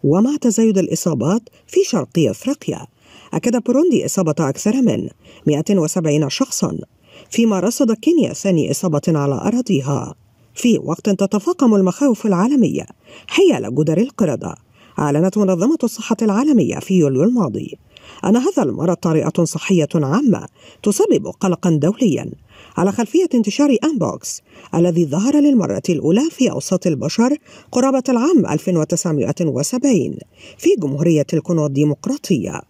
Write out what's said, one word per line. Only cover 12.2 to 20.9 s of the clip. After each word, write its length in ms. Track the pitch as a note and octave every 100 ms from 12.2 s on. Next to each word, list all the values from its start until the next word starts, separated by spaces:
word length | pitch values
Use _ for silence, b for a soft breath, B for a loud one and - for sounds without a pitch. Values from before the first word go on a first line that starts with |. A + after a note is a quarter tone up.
| A3
العالمية 600 | F3+ G#3+ C#4+ F#3+ C#2+ - - B B B
حيال 480 | - F#4+ E3+ G#2+ C3
جدر 220 | D3+ D#3+
القردة. 580 | B3+ - F3+ A#2+ - - _ b b b
أعلنت 380 | D3 D3 F#3 G#3
منظمة 400 | G3 F3+ G#3+ D#4+
الصحة 340 | A#3+ - - A3+
العالمية 540 | A3 G3+ C#4+ B3+ C#3 -
في 180 | -
يوليو 300 | F#3+ D3 C3
الماضي 540 | F#3 B3 D#3+ G2+ - - _ B B B -
أن 120 | A#3+
هذا 260 | C#4 F#4+
المرض 320 | E3 G#2 E3+ E3+
طارئة 480 | F3 D#3+ D3 -
صحية 440 | E3 D#3+ - F#3 D3 E3+
عامة 520 | C#3 F3 C#4+ F3 - B B B
تسبب 440 | -